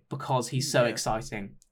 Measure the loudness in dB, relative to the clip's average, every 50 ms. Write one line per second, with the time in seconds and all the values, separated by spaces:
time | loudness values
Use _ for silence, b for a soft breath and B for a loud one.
0 | _ _ -8 -8 -2 0 0 0 0 0 -2 -2 -2 4 4 4 4 4 2 0
1 | 0 0 0 -2 -2 -6 -6 -8 -8 -8 -12 -18 _ _